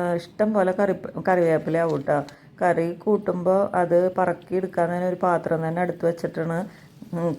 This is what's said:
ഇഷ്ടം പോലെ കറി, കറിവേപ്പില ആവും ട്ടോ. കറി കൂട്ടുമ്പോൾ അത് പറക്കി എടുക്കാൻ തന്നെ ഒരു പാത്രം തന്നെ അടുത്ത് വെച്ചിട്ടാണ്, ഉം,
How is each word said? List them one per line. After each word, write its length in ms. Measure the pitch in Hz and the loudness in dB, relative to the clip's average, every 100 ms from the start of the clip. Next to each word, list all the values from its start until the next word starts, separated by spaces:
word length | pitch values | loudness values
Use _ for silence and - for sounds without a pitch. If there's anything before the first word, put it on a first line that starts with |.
| 175 170 | -2 -2
ഇഷ്ടം 280 | 170 - 214 214 | -4 -2 0 2
പോലെ 160 | 180 180 | 2 2
കറി, 140 | 202 180 - - 170 | 0 -2 -6 -6 0
കറിവേപ്പില 500 | 180 170 156 156 165 | 2 4 2 2 0
ആവും 180 | 170 151 143 | 0 0 0
ട്ടോ. 100 | 147 - - - - | -2 -2 -10 -18 -2
കറി 260 | 180 170 165 170 | 0 2 0 -2
കൂട്ടുമ്പോൾ 560 | - 208 202 180 175 190 202 185 | 0 0 0 -2 2 2 2 0
അത് 180 | 170 170 185 185 | 2 4 4 2
പറക്കി 340 | 180 175 - 185 | 0 -2 -4 -4
എടുക്കാൻ 280 | 185 185 170 | -2 0 0
തന്നെ 140 | 175 180 | 0 -2
ഒരു 60 | 180 | 0
പാത്രം 360 | 185 170 165 160 160 | 2 2 0 -2 -2
തന്നെ 140 | 165 | -2
അടുത്ത് 200 | 180 175 170 | -2 -2 -2
വെച്ചിട്ടാണ്, 480 | 170 160 165 165 165 196 - - - - 175 | -2 -4 -4 -4 -4 -6 -12 -20 -20 -10 -4
ഉം, 100 | 170 | -2